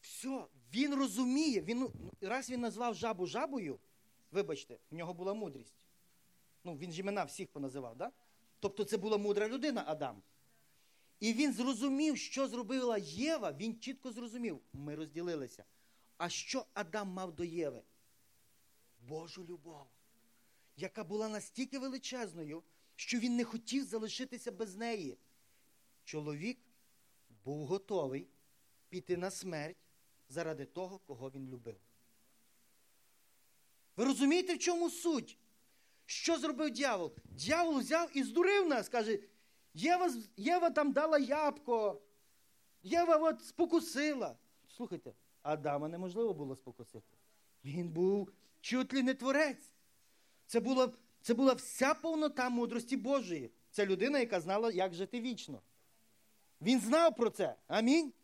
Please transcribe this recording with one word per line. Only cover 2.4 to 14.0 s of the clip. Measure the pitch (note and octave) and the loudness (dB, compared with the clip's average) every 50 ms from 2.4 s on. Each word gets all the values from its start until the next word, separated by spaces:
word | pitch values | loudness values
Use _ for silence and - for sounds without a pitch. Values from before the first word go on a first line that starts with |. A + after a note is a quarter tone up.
| C4 - | -4 -4
він | B3+ A#3+ | -4 -2
назвав | A#3+ A3+ F#3 G#3 A#3+ A#3+ A3 | -2 -2 -2 -2 -2 -2 -2
жабу | D#3+ F#3 A#3 A3 F3+ F3+ | -2 -2 -2 0 0 -2
жабою, | E3 C#3 A3+ D4 D#4+ C#4 B3+ F#3+ D3 B2+ - _ _ _ _ _ _ _ _ _ _ | 0 0 0 0 0 -2 -2 -2 -2 -6 -6 _ _ _ _ _ _ _ _ _ _
вибачте, | D3 F#3+ G3 D#3+ D#3 - - _ B2 - _ _ | 0 0 0 0 -2 -6 -6 _ -18 -20 _ _
в | D#3 | -8
нього | E3 E3+ E3 F3+ | -8 -8 -8 -6
була | E3+ F#3 F#3+ G3+ | -6 -4 -4 -2
мудрість. | A3 G#3 E3+ C3+ C3 A2+ - _ _ _ _ _ _ _ _ _ _ _ _ _ _ _ _ _ _ _ | -2 -4 -8 -8 -12 -16 -18 _ _ _ _ _ _ _ _ _ _ _ _ _ _ _ _ _ _ _
Ну, | F3+ E3 | -10 -10
він | C3+ D#3+ F3+ D#3+ | -8 -8 -8 -6
ж | E3 | -4
імена | F#3+ G3+ G3+ G#3 E3+ | -4 -2 0 0 -2
всіх | C3+ - - F#3+ - | -2 -4 -10 -10 -10
поназивав, | _ D3 C#3 C3+ B2 C#3 C3 A#2 A2+ | _ -6 -6 -6 -6 -6 -10 -10 -8
да? | B2 F3 B3 - _ _ _ _ _ _ _ _ _ - | -8 -8 -8 -8 _ _ _ _ _ _ _ _ _ -6
Тобто | G3+ - - G#3 | -4 -2 -2 -4
це | G#3 A3 | -2 0
була | G#3 F3+ A3 G#3+ G3+ | -2 2 2 2 2
мудра | G3+ G#3 G3+ G3+ G#3+ A3 | 2 2 2 2 2 0
людина | A#3+ C4+ A#3 D4+ B3+ G#3 D3+ | 0 0 0 0 0 0 -2
Адам. | C3 D#3 D3 D3 C3 A2 G2 - _ _ _ _ _ _ _ _ _ _ _ _ _ _ _ _ _ _ _ | -4 -4 -4 -4 -6 -6 -10 -18 _ _ _ _ _ _ _ _ _ _ _ _ _ _ _ _ _ _ _
І | G#3 A3 A3+ | 0 0 2
він | A3 D4+ C#4+ B3 | 4 2 2 2
зрозумів, | F#3 B3 C4 C4+ G3+ B3 C#4+ C4+ C#4 D#4 D#4 C#4 - | 0 0 0 0 0 0 0 2 2 2 2 2 0
що | - - - C4 C4+ B3+ | -4 -6 -2 -2 -2 0
зробила | G#3+ A#3+ A#3+ G3 C4+ C4 B3+ B3 A3+ G#3 | -2 -4 -4 -2 -2 0 2 2 2 0
Єва, | F#3 D3+ D3+ F3+ B3+ D#4 E4 D4+ A3 E3+ C#3 | -2 -4 -6 -2 0 0 0 0 -2 -4 -4
він | C#3 G3+ A3+ A3 A3+ | -4 -4 -6 -6 -6
чітко | - B3+ C4+ - | -8 -10 -10 -8